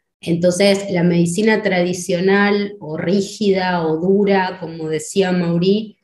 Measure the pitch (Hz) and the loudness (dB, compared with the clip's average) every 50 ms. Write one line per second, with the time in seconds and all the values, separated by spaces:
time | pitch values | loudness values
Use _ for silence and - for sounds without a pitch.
0 | _ _ _ _ - 165 170 170 175 180 180 185 202 202 196 196 - - 185 170 | _ _ _ _ -4 -2 -2 2 2 2 2 4 4 4 4 2 0 -2 -2 2
1 | 170 175 170 175 175 170 - 214 220 220 220 208 214 196 185 180 175 180 180 185 | 2 2 4 2 2 2 0 0 2 2 2 2 0 0 0 0 0 -2 -2 -4
2 | - - 180 170 185 190 196 202 202 202 208 202 202 202 - - 151 151 156 165 | -4 -4 -2 0 2 2 2 4 2 2 2 0 -2 -4 -8 -12 -12 -10 -8 -6
3 | 175 170 196 202 190 - - - 214 196 190 190 185 185 180 170 165 160 156 160 | -2 0 0 0 -2 -4 -4 -2 0 0 2 2 0 -2 -2 0 0 0 -2 -2
4 | 180 190 196 208 202 202 202 190 185 185 180 170 170 165 165 165 156 156 160 151 | 0 2 2 2 4 2 2 2 0 -2 -4 -10 -12 -12 -10 -8 -6 -6 -6 -6
5 | 156 - - 196 180 185 180 180 170 170 170 170 180 190 202 220 220 214 - _ | -6 -4 -2 0 0 0 0 0 0 0 0 0 2 2 2 0 -2 -6 -14 _